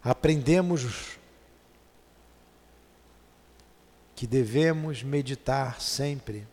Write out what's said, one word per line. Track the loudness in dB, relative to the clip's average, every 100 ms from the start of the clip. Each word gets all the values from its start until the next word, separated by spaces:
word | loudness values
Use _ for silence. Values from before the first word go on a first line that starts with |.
Aprendemos | 0 2 4 4 4 4 4 0 -2 -6 -10 -16 -20 -20 -20 _ _ _ _ _ _ _ -20 -20 -20 _ -20 -20 -20 _ -20 -20 -20 _ -20 -20 -20 -20 _ _ _ -10
que | 0
devemos | 0 2 2 2 2 -4 -6
meditar | -2 -2 -2 -6 -2 -2 -2 -4
sempre | -6 -4 -4 -4 -8 -12 -14